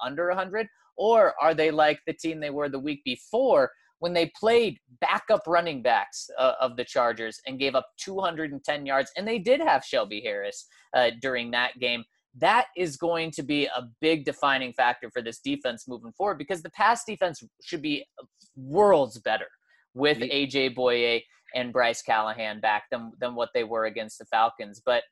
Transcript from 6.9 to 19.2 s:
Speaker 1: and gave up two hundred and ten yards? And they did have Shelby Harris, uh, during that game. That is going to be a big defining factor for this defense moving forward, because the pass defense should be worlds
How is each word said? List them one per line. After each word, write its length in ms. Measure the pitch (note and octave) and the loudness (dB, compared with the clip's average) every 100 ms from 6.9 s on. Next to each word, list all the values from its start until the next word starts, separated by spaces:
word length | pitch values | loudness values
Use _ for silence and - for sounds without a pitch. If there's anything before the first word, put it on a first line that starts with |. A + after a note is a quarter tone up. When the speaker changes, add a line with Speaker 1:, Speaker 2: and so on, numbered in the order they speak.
| C3+ A#2+ A#2 A2+ - C3 | 2 2 0 -8 -8 -12
Speaker 1:
and 120 | C3 | -4
gave 160 | C#3 B2+ | 0 0
up 100 | - - | -4 -14
two 220 | - F#3+ | -8 -4
hundred 320 | F#3 D#3+ D#3 | -4 -4 -8
and 140 | C#3 | -6
ten 200 | - D3 | -4 -4
yards? 280 | C#3 C3+ C3 - | 0 -2 -2 -6
And 100 | G#3 | -4
they 100 | A3+ | -4
did 220 | F#3 C#4 | 2 2
have 240 | D#4+ C#3 | 4 2
Shelby 380 | - B2+ G#2 G#2+ | 2 -2 -2 -6
Harris, 440 | A2+ G2+ G2+ - - _ _ | -6 -4 -6 -10 -20 _ _
uh, 180 | B2+ A#2+ A#2 | 0 2 0
during 300 | C3 B2 A#2+ | -4 -4 -2
that 260 | A#2+ B2 - | -2 -2 -2
game. 240 | B2 A#2+ - _ _ B2 | -4 -4 -8 _ _ 0
That 300 | E3 A3+ - F3 | 4 4 0 -4
is 200 | F3 C3+ | -6 -2
going 340 | E3+ E3 D#3+ | -2 -2 -2
to 120 | D#3 | -6
be 220 | C3+ D3 - | -2 -2 0
a 160 | B2 B2 A#2 | -4 -8 _
big 240 | D#3 D#3+ | 0 0
defining 480 | C#3+ C3+ C#3+ C3 B2+ | -2 0 0 2 -2
factor 360 | A#2 B2 B2 A2+ | 0 0 0 -6
for 100 | B2 | -8
this 160 | A#2 A2+ | -8 -8
defense 480 | C#3 C#3+ C3 A#2 - | -6 -4 -4 -6 -12
moving 240 | A#2+ A2+ | -14 -14
forward, 260 | - G3+ D#3+ | -4 -4 -4
because 240 | - F#3 | -6 -8
the 80 | E3 | -8
pass 340 | - G#3+ A#3 | 0 2 2
defense 400 | - G3+ F3+ D#3 A2+ _ | -4 -4 -4 -4 -18 _
should 200 | - E3+ | -12 -8
be 220 | D3 D3 - - C3 _ _ C3+ | -4 -4 -6 -20 -20 _ _ -18
worlds 640 | C3 E3 G#3 E3 B2+ A#2 | -4 4 6 6 4 -2